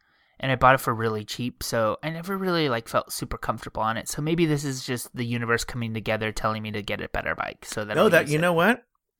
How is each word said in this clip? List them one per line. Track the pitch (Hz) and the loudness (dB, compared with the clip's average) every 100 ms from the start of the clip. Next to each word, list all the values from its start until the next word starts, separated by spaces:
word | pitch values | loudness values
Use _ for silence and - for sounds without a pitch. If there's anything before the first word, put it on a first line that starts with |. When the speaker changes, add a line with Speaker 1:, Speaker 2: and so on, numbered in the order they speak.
| _ _ _ - | _ _ _ -6
Speaker 1:
And | 135 | -2
I | 127 | 4
bought | 127 131 | 6 6
it | |
for | - 113 | 4 0
really | 113 107 107 | 0 -2 -6
cheap, | - 123 - | -6 -6 -6
so | - 120 110 - | -4 0 0 0
I | 156 | -6
never | 165 170 196 | -8 -6 -4
really, | 190 170 151 | 0 2 2
like, | 117 - | 0 -2
felt | 123 - | -4 -2
super | - 123 117 | -6 -8 -6
comfortable | - 117 - - | -6 -6 -6 -2
on | 110 113 | -2 -2
it. | - | -6
So | - | -4
maybe | 151 165 165 | 0 2 2
this | 147 | 2
is | 143 131 - | -2 -4 -4
just | 127 - | -6 -6
the | - 120 | -6 -4
universe | 120 117 117 - | -2 0 0 0
coming | 123 117 | -6 -4
together | 110 104 110 110 | -4 -2 0 0
telling | 104 110 110 | -2 -2 -2
me | 107 | -4
to | 104 | -6
get | 101 104 | -4 -6
a | - | -4
better | - - 82 | -4 -4 -4
bike. | - - - | -6 -8 -10
So | - | -6
that | 104 107 | 0 4
Speaker 2:
No, | 220 | 6
Speaker 1:
I'll | |
Speaker 2:
that, | 165 | 6
Speaker 1:
use | 147 | 4
Speaker 2:
you | 151 | 2
Speaker 1:
it. | |
Speaker 2:
know | 175 | 2
what? | 170 180 240 - _ _ | 4 4 2 -2 _ _